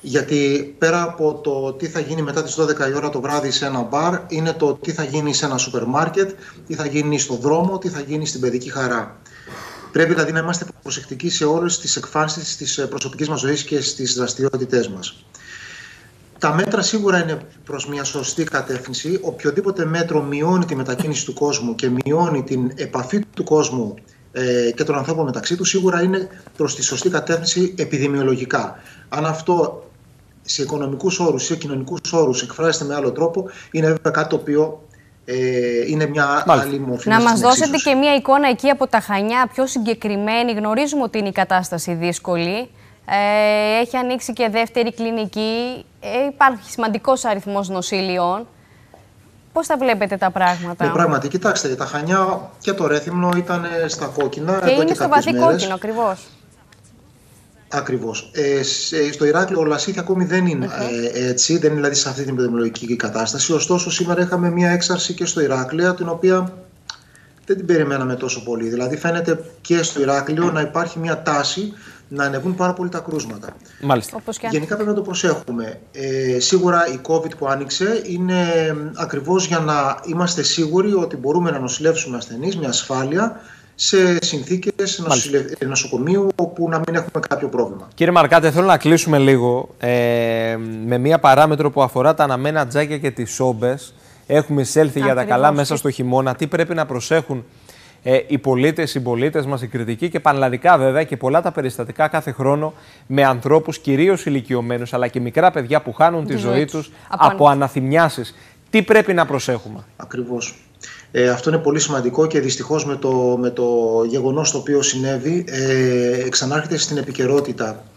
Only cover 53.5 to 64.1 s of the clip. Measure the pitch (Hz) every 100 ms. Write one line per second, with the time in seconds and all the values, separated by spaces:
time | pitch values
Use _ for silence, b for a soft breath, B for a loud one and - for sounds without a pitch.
53.5 | 175 175 170 160 - 143 135 139 - 156
54.5 | 190 190 269 311 349 294 285 285 247 330
55.5 | 330 190 190 214 220 226 190 - - -
56.5 | _ _ - - - - _ - - -
57.5 | _ _ 143 143 127 110 107 - - 143
58.5 | 139 131 - - 160 147 147 147 156 185
59.5 | 185 156 139 - 185 175 190 170 185 180
60.5 | 147 123 - 123 120 117 120 127 123 -
61.5 | 165 151 151 143 143 139 131 135 131 123
62.5 | 117 117 113 117 117 110 107 113 139 -
63.5 | 160 - 180 175 - 175